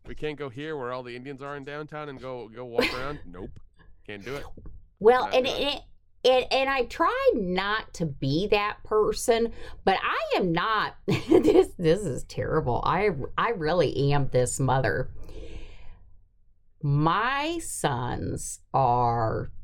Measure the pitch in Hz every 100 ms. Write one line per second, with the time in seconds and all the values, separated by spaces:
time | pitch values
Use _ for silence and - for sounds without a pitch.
0 | - 120 151 143 143 117 156 151 123 127
1 | 123 123 131 131 139 143 135 147 151 151
2 | 147 131 131 127 113 113 123 117 - 127
3 | 135 147 90 87 113 - - - - -
4 | - 104 98 139 - - - - - _
5 | 208 247 - 254 247 - 285 277 - -
6 | _ - 240 262 - 247 269 269 240 -
7 | 339 494 539 302 180 185 196 214 - -
8 | 165 139 135 151 202 208 208 - - 214
9 | 214 202 - 226 233 - - - - 185
10 | 240 466 622 440 185 165 202 214 160 -
11 | - - - 330 311 370 359 - 160 180
12 | 143 127 - - - 156 143 113 - 165
13 | 208 147 - - 202 220 151 180 147 -
14 | 139 143 135 127 123 - 131 131 113 -
15 | 123 - - - - - - - - -
16 | - - _ _ _ _ _ _ 143 143
17 | 156 185 247 277 302 339 - - 156 123
18 | 123 - - - - - _ 135 127 120
19 | 120 117 113 - - -